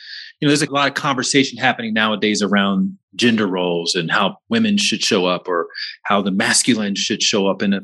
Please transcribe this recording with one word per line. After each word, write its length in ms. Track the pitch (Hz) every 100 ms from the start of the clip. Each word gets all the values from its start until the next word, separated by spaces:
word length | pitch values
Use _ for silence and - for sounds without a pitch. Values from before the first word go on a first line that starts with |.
| - - - -
you 60 | 151
know, 40 |
there's 80 | 143
a 80 | 143
lot 160 | 139 139
of 60 |
conversation 640 | 135 147 127 120 139 131 110
happening 340 | 127 117 113
nowadays 500 | 110 110 104 107 101
around 540 | 98 101 98 98 95 - _
gender 320 | 98 120 113 101
roles 480 | 90 90 85 85
and 160 | 92 80
how 280 | 107 98 98 -
women 300 | 113 110 101
should 260 | 104 110
show 220 | - 107 90
up 200 | 90 -
or 220 | 85 82 - - -
how 180 | - 101
the 80 | 98
masculine 640 | 95 117 - - 110 101
should 280 | 98 - 107
show 240 | - 107 98
up 160 | 95
in 120 | 104
a 80 | 98